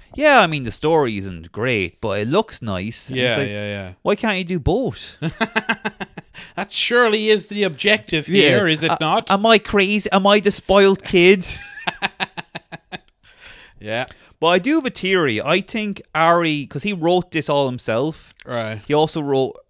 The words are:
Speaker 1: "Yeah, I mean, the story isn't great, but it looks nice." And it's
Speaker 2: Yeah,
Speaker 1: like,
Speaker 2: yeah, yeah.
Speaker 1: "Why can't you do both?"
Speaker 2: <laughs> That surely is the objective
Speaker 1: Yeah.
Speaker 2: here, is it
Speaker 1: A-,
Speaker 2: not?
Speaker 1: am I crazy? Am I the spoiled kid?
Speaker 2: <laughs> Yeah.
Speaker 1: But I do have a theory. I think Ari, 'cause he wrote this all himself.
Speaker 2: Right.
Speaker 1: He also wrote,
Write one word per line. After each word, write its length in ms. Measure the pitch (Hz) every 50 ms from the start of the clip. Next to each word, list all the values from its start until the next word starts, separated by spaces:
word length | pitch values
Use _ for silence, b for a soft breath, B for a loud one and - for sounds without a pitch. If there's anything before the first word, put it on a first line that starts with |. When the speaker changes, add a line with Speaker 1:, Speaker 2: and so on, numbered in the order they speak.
| B B B
Speaker 1:
"Yeah, 240 | - 294 302 277 247
I 80 | 196
mean, 160 | 165 156 143 127
the 80 | 113
story 460 | - - - 156 165 156 143 120 107
isn't 340 | 98 95 98 90 82 80 82
great, 480 | - 104 113 131 123 104 90 82 - _
but 220 | - 107 98 104
it 80 | 104 117
looks 320 | 151 208 220 - - -
nice." 480 | - 110 95 90 95 110 113 - - -
And 80 | 131
it's 40 | 127
Speaker 2:
Yeah, 160 | 127 123 113
Speaker 1:
like, 120 | 107 139 104
Speaker 2:
yeah, 160 | 104 104 104
yeah. 260 | 104 101 101 95 92 92 -
Speaker 1:
"Why 140 | - - 208
can't 220 | - - 220 196
you 80 | 185 185
do 140 | 165 185 170
both?" 580 | 117 - 175 247 262 160 - - - - - _
Speaker 2:
<laughs> 60 | 147 160 - - 226 220 - 214 - - - - - 208 - - 190 - _ - - _ B B B B B
That 160 | 175 196 -
surely 580 | - - - - 240 240 240 220 208 220 214 220
is 180 | 214 208 214
the 160 | - 202 208 202
objective 680 | 190 147 123 - 202 208 220 - - 165 156 143 -
Speaker 1:
Yeah. 120 | 170 202 147 151
Speaker 2:
here, 180 | - 208 196
is 160 | 165 156 147 160
it 80 | 160
Speaker 1:
A-, 60 | 165 -
Speaker 2:
not? 280 | 160 156 180 226 226 -
Speaker 1:
am 160 | 190 196 214
I 120 | 226 226
crazy? 520 | 202 - - - 202 190 190 208 208 - -
Am 140 | 180 196 190
I 120 | 202 202 214
the 120 | - 208
spoiled 520 | 190 - - - 190 202 196 196 196 - -
kid? 420 | - - 180 170 185 208 185 180 -
Speaker 2:
<laughs> 760 | - - - - - - - - - - - 190 - - 190 - _ 170 - _ - 170 - _ 165 - _ _ 185 - _ _ _ _ B B B B B B B B B B B -
Yeah. 260 | 104 107 110 117 131 - b b b b b _
Speaker 1:
But 80 | 156
I 120 | 165 180 190
do 160 | 175 262 311
have 100 | 320 269
a 40 | 254
theory. 500 | - - - 185 190 185 160 135 110 107
I 200 | - 143 170 196
think 400 | 196 - - 220 214 208 196 - - _ -
Ari, 520 | 156 160 170 170 175 170 160 151 147 139
'cause 160 | - - 143 -
he 100 | 208 202
wrote 380 | 175 156 170 180 180 175 -
this 180 | - 160 139 -
all 180 | 147 143 139 131
himself. 640 | 123 120 - - 110 117 139 160 156 - - - _ _ -
Speaker 2:
Right. 360 | - 123 117 113 110 110 107 -
Speaker 1:
He 60 | - 147
also 260 | 151 160 151 - 165
wrote, 320 | 147 139 139 135 131 - - - _